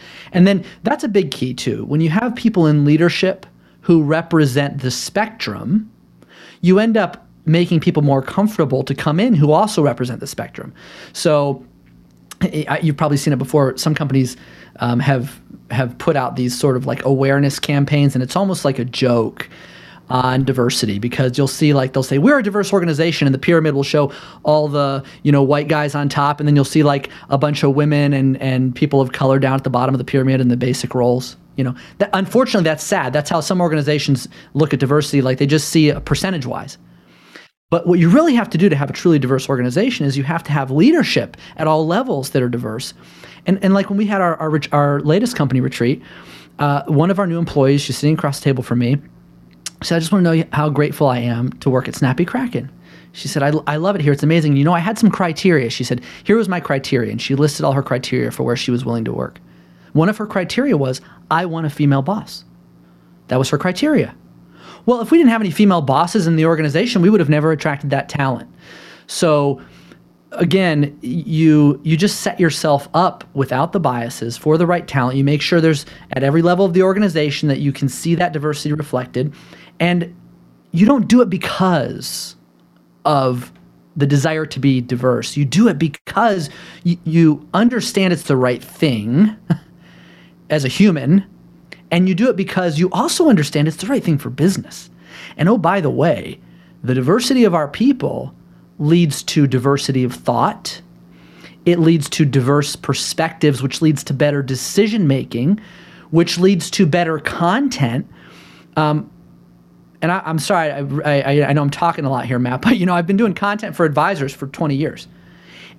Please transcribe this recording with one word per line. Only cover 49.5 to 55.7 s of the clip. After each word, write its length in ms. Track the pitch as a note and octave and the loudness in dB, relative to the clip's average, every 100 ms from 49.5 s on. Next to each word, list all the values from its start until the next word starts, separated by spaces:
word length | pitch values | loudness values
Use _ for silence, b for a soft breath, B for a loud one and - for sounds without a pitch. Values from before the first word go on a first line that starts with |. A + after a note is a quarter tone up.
| - - - | -18 -18 -10
said, 140 | - E3+ | -4 -2
"I 20 | |
just 140 | D#3+ | 0
wanna 240 | G3 F3 E3 | 2 2 2
know 80 | D#3+ | 0
how 160 | D3 D3+ | -2 -2
grateful 400 | C#3+ D3 D3+ C#3+ | 0 -2 0 0
I 100 | B2 | 0
am 320 | A#2+ A#2 B2 | -2 -2 -4
to 140 | - - | -4 -2
work 200 | B2+ - | -2 -2
at 60 | |
Snappy 300 | - C3+ C3 | -2 -2 0
Kraken." 460 | F3 B3 B3+ A#2+ - - B B B | -2 -4 -6 -6 -10 -16 B B B
She 140 | - - | -16 -8
said, 160 | - | -2
"I, 100 | C#3 D3+ - | 0 -2 -2
I 100 | D3+ | -4
love 200 | F3+ G3 | -2 0
it 60 | |
here. 100 | D3 | 2
It's 100 | C#3+ | 2
amazing. 340 | D3+ E3 D#3 C#3 | 2 2 2 2
You 80 | |
know, 100 | D3 | 2
I 40 | F3 | 2
had 200 | E3+ A3+ | 0 2
some 120 | G#3+ | 2
criteria." 600 | - F3+ D#3 F#3+ D#3+ A#2 | 2 -2 0 2 2 2